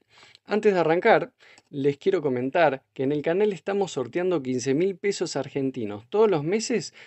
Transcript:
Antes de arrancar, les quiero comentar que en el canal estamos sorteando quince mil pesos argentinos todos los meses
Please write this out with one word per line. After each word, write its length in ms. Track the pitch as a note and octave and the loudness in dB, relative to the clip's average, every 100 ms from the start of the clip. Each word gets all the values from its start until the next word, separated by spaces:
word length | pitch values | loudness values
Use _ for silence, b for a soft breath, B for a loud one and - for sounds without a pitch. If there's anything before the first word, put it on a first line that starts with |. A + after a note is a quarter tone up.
| _ b b b - | _ b b b -4
Antes 280 | G#3 G#3+ | 0 2
de 60 | F#3 | 2
arrancar, 520 | D#3 E3+ A3+ E3+ - _ b b b | 2 2 6 4 2 _ b b b
les 260 | D3 C#3 C#3+ | -2 -2 0
quiero 240 | - F#3+ | 0 0
comentar 600 | D3 B2 C3 F3 D#3+ C3 _ | 0 -2 -2 2 2 2 _
que 120 | - | -4
en 80 | C3+ | -2
el 100 | D3 | -2
canal 300 | D3 F3 G#3+ | 0 0 0
estamos 400 | F3 - G3+ F#3+ | -2 -4 -2 -2
sorteando 500 | - A#2+ F3 F3+ F3 | -4 -4 -2 -2 -2
quince 320 | B2+ B2+ B2 | -2 -4 0
mil 220 | C3+ F#3+ F3+ | 0 0 -2
pesos 400 | G3+ G3 E3+ D3 | -4 -2 -4 -4
argentinos 720 | C3+ C#3+ C3+ C3 A2 G#2 - | -6 -4 -4 -4 -8 -8 -4
todos 180 | G#3 A3 | 2 4
los 140 | F3 | 2
meses 500 | D3 G#3+ A3 A3+ - B | 0 -2 -2 -4 -4 B